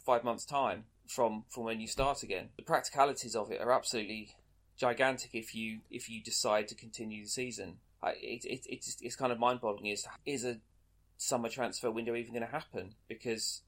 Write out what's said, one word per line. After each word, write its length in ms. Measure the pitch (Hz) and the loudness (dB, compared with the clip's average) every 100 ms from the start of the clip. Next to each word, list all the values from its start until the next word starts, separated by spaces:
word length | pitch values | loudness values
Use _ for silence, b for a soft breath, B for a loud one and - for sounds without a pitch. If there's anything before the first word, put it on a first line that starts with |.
five 200 | - 120 | 4 4
months' 200 | 120 113 | 4 -2
time 400 | - 143 127 92 110 _ - | 0 2 2 0 -6 _ -8
from, 380 | - 120 110 - | 2 2 2 -6
from 140 | - | -4
when 160 | 113 113 | -2 -2
you 60 | 110 | -2
start 380 | - 135 135 | 0 2 0
again. 240 | 107 92 110 - | -2 -4 -4 -10
The 60 | |
practicalities 720 | - 160 - - 135 - 120 110 | 2 2 4 6 6 4 -2 -2
of 160 | 107 | 0
it 80 | - | 0
are 100 | 117 | 4
absolutely 600 | 127 - 120 101 110 104 - _ _ _ - | 4 4 0 -2 -4 -8 -16 _ _ _ 2
gigantic 540 | 127 117 131 127 - | 2 6 4 4 -2
if 200 | 117 107 | -6 -6
you, 260 | 113 110 110 - | -6 -6 -6 -10
if 220 | 120 - | -10 -8
you 100 | 113 | -10
decide 460 | 107 - 117 107 104 | -2 0 4 4 4
to 60 | |
continue 480 | - 113 110 110 107 | -6 -12 -8 -8 -8
the 60 | 104 | -6
season. 460 | - 127 107 95 90 - _ | -4 -4 -4 -8 -10 -18 _
I, 80 | - - | -2 -2
it, 240 | - 117 | -4 -6
it, 220 | - 127 - | -6 -6 -6
it's, 280 | 127 - - | -10 -8 -8
it's 160 | - - | -8 -2
kind 140 | 131 | 0
of 80 | 117 | 4
mind-boggling. 480 | 120 123 117 101 104 | 4 4 0 -2 -2
Is, 180 | 101 - - - | -4 -6 -8 -4
is 180 | 143 | -2
a 140 | 123 117 - _ _ _ _ - | -2 -4 -8 _ _ _ _ -8
summer 320 | - 127 113 | 0 0 0
transfer 400 | - 117 - 123 | -2 -2 0 -2
window 240 | 110 117 | 0 0
even 180 | 117 113 | -2 -2
gonna 140 | 117 113 | -4 -4
happen? 480 | 143 - 110 95 107 - | -4 -6 -6 -8 -10 -12
Because 540 | 110 240 220 - - | -6 -2 -2 -2 -6